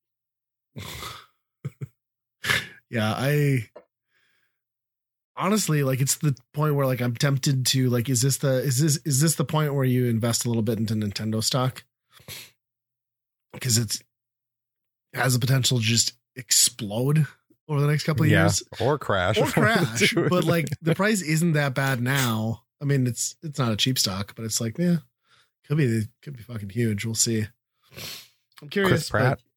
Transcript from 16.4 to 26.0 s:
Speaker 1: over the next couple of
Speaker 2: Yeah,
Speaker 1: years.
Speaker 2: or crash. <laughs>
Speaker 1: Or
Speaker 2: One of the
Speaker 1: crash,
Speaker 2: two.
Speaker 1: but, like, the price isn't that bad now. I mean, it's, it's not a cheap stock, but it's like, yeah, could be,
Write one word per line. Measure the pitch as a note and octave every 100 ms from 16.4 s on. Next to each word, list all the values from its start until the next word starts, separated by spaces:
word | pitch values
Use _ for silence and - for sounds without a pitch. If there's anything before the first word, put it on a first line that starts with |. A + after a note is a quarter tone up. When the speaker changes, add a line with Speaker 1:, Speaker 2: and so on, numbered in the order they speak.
| - - - - G#2 G#2+ C3+ D#3 C#3+ - _ _ -
Speaker 1:
over | C#3+
the | D3
next | D3+
couple | - D3+ A2
of |
Speaker 2:
Yeah, | G2+ G2
Speaker 1:
years. | F#2+ - -
Speaker 2:
or | B2+ D3+
crash. | - G2 F2+ A2+
<laughs> |
Speaker 1:
Or |
Speaker 2:
One | A#3+
of | -
the |
Speaker 1:
crash, | G#3+ A3+ C3+ A#2 G3+
Speaker 2:
two. | F3 D3+
Speaker 1:
but, | F3+
like, | D#3+ E3+ C#3 -
the | D#3+ D#3+
price | G3+ A3
isn't | D3+ D#3 E3+
that | D3+ C#3+
bad | C3 C3+ B2+
now. | B2 C#3 B2 A2 A2 G#2+ _ -
I | C#3+
mean, | C#3 B2
it's, | A2+ - -
it's | E3 C#3+
not | A#2+
a | G#2
cheap | C3 B2+
stock, | - F#2+ G2 -
but |
it's | A2+ -
like, | A2+ C3+
yeah, | F3 E3+ - _ _ _ _ _ -
could | D3+
be, | C3 A2+